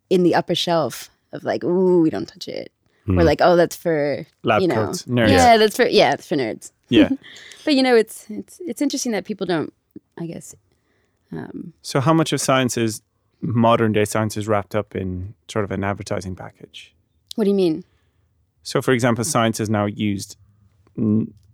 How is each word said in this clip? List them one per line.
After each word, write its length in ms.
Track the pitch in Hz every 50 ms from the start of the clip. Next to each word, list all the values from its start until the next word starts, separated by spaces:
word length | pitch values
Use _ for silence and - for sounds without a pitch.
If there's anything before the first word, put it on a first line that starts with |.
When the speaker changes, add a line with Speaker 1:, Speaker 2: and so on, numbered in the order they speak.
| _ -
Speaker 1:
in 140 | 185 185 180
the 120 | 165 -
upper 200 | 165 170 - 175
shelf 540 | - - 180 170 165 147 113 - - - - _ _ _ _ -
of, 100 | 147 -
like, 200 | 127 101 110 -
"Ooh, 380 | 131 175 185 185 185 180 175
we 80 | 160 160
don't 180 | 107 95 - -
touch 200 | - 180 - -
it." 240 | - 50 - - _ _ _ _ _ _ - -
Or 60 | 92
Speaker 2:
Mm. 100 | 90 85
Speaker 1:
like, 160 | 156 151 -
"Oh, 140 | 135 175 175
that's 200 | 175 170 - -
for, 520 | - - 175 160 151 143 147 135 - 160 - _ _ -
Speaker 3:
Lab 180 | 120 110 107
Speaker 1:
you 60 | 190 165
know." 80 | 135 113 - 73
Speaker 3:
coats, 160 | - 180 -
nerds. 260 | - 123 123 117 107
Speaker 1:
Yeah, 280 | - - 254 240 233 220
that's 180 | 220 214 - -
for, 100 | 240 -
yeah, 260 | - 208 165 127 143
it's 140 | - - -
for 80 | 175
nerds. 360 | 143 127 110 85 - - - _ _ _ -
Speaker 3:
Yeah. 200 | - - - - 269 - - - - -
Speaker 1:
<laughs> 280 | - - - - -
But, 100 | 311 302
you 60 | 262
know, 140 | 262 254 240
it's, 300 | 226 214 - - - - -
it's, 300 | 214 202 196 _ - - 359 330
it's 140 | - -
interesting 320 | 294 285 - 269 - 247 220
that 120 | 190 180
people 220 | - 214 - 196 180
don't, 260 | 180 156 120 - - _ _ _ - - _ _ - -
I 80 | 170 165
guess, 260 | 165 - - - - - _ _ _ _ _ _ _ _ _ _ _ _ _ -
um, 420 | - - - - - - - 170 - _
Speaker 3:
So 180 | - - - 143
how 120 | 120 160 160
much 200 | 165 156 - 156
of 80 | 139
science 360 | - - 135 131 131 120 - 120
is, 240 | 117 110 107 - _ _ _ _ _ _ _ -
modern 520 | - - 113 117 110 113 117 113 117 107 104
day 120 | 107 104
science 300 | - - 110 110 107 - 107
is 100 | 101 110
wrapped 280 | 107 101 98 - -
up 200 | 107 104 _ -
in 380 | 107 95 92 92 90 90 98 - _ _ -
sort 180 | - 113 101
of 60 | 92
an 120 | 98 95 98
advertising 520 | 101 101 104 104 - 107 98 95 92 90
package? 580 | 90 - 113 - _ - - - - - - _ _ _ _ _ _ _ - -
Speaker 1:
What 100 | - 214
do 40 | 196
you 40 | 202
mean? 280 | 196 185 170 156 175 180 _ _ _ _ _ _ _ _ _ _ _ _ _ _ _ -
Speaker 3:
So, 180 | - - 151
for 100 | 131 -
example, 320 | 131 117 120 123 120 123 113
science 360 | 92 - 123 113 113 110 -
is 80 | 110 104
now 160 | 110 104 104
used 500 | 104 101 - 110 104 98 95 - - - _ _ _ _ _ _ _ _ _ _ _ - -
n-, 360 | 117 107 104 110 - - - _ _ _